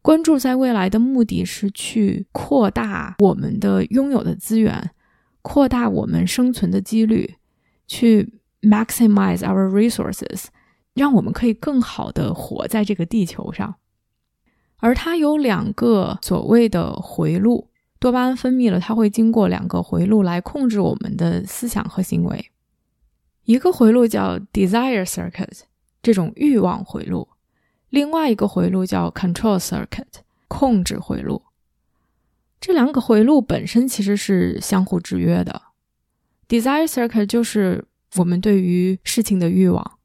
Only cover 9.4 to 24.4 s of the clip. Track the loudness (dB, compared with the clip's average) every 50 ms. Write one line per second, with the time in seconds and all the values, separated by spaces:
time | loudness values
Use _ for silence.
9.4 | -2 -2 0 0 0 0 2 2 2 2 0 -2 -6 -6 -6 -8 -10 -12 -12 -12
10.4 | -14 -16 _ _ _ _ _ _ _ _ _ 0 0 4 4 2 2 0 -4 -2
11.4 | 0 0 -2 -2 -4 -2 0 0 0 -2 -6 -10 -10 -8 -4 -4 -4 -4 -4 -8
12.4 | -8 -12 -10 -8 -6 -2 -2 -2 0 0 -2 -4 -4 -2 0 -2 -2 -2 -4 -12
13.4 | -12 -12 -10 -8 -10 -10 -10 _ _ _ _ _ _ _ _ _ _ _ _ _
14.4 | _ _ _ _ _ _ _ _ 0 0 0 0 -2 -2 0 0 2 2 2 2
15.4 | 2 0 0 0 -2 -4 -4 0 2 2 2 2 2 -2 -6 -10 -4 -4 -4 -2
16.4 | 2 4 4 4 4 4 0 -2 -2 -4 -6 -10 -12 -10 -6 -4 -2 0 0 2
17.4 | 2 2 0 0 -4 _ _ _ _ _ _ _ 0 0 0 2 0 0 -2 -2
18.4 | -2 0 2 2 2 2 2 0 -2 0 0 2 2 2 2 2 2 4 4 4
19.4 | 2 2 0 -2 -4 -4 -4 -4 -4 -2 -2 0 2 4 4 4 2 2 0 -4
20.4 | -6 -6 -6 -2 -2 0 0 2 0 0 -2 -4 -6 -8 -4 -2 0 0 0 -2
21.4 | -6 -8 -10 -10 -8 -6 -6 -6 -8 -6 -6 -6 -4 -2 -2 -2 -2 -2 -4 -8
22.4 | -12 _ _ _ _ _ _ _ _ _ _ _ _ _ _ _ _ _ _ _
23.4 | _ 2 2 4 4 0 4 6 6 6 6 6 4 2 2 -2 -2 -2 -4 -6